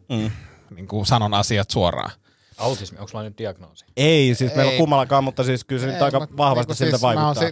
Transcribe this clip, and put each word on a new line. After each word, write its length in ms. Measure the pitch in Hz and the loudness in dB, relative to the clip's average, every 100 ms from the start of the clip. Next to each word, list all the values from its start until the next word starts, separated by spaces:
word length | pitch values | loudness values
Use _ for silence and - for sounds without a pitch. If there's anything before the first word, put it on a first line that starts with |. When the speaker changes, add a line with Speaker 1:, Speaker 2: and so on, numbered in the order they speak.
| - | -8
Speaker 1:
Mm. 220 | 117 110 107 - - - 87 | -6 -6 -8 -16 -20 -20 -18
Speaker 2:
niinku 300 | 95 104 101 | -8 -4 0
sanon 280 | 120 104 | 2 2
asiat 360 | 101 101 107 95 | 0 0 0 0
suoraan. 420 | - 87 65 50 - _ _ _ - | 2 0 0 -6 -12 _ _ _ -6
Speaker 3:
Autismi, 400 | 113 120 98 82 | -4 -4 -8 -14
onks 120 | 101 | -14
sulla 120 | 113 | -12
nyt 140 | 107 101 | -12 -10
diagnoosi? 480 | 110 90 85 _ _ - | -10 -12 -18 _ _ 0
Speaker 1:
Ei, 380 | 147 160 131 120 | 4 4 4 2
siis 200 | 123 127 | 0 2
meillä 160 | 135 | 2
Speaker 2:
Ei. 60 | 127 | 2
Speaker 1:
on 40 | |
kummallakaan, 420 | 156 143 127 139 | 2 2 2 2
mutta 200 | 135 131 | 0 -2
siis 200 | 127 127 | -2 -2
kyllä 160 | - 131 | -4 -6
se 60 | 131 | -4
nyt 80 | 156 | -2
Speaker 2:
Ei, 60 | |
Speaker 1:
aika 180 | 143 135 | 0 0
Speaker 2:
mut 180 | 147 139 | -4 0
Speaker 1:
vahvasti 320 | 143 123 117 | 2 2 -2
Speaker 2:
niinku 60 | 117 | -2
Speaker 1:
siltä 140 | 160 123 | 0 2
Speaker 2:
siis 40 | |
mä 60 | 123 | 2
oon 100 | 113 151 139 | 2 0 0
Speaker 1:
vaikuttaa. 140 | 165 | -2